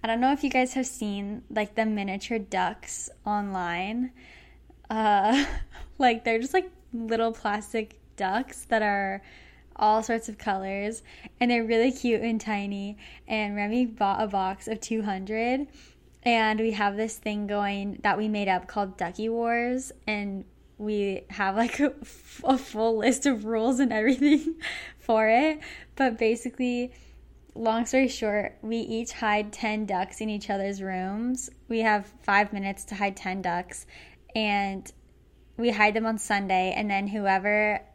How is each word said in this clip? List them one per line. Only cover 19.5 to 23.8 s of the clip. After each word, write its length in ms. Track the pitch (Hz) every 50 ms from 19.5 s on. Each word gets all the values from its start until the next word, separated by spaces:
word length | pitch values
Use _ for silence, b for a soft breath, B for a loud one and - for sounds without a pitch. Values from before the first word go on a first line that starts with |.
| 233 233 240 240 254 254 262 - - - -
and 380 | - 214 208 202 202 196 196 - - _ _ _ _ _
we 460 | _ 208 214 214 208 202 202 190 - - -
have, 260 | 190 - 202 190 190
like, 220 | 208 233 240 - -
a 140 | 285 285 269 - -
f-, 400 | - - - - - - - -
a 140 | - 269 254
full 400 | - - - 214 220 226 226 220
list 280 | 208 240 247 254 -
of 180 | 285 262 220 208
rules 340 | 214 226 220 220 240 269
and 140 | 240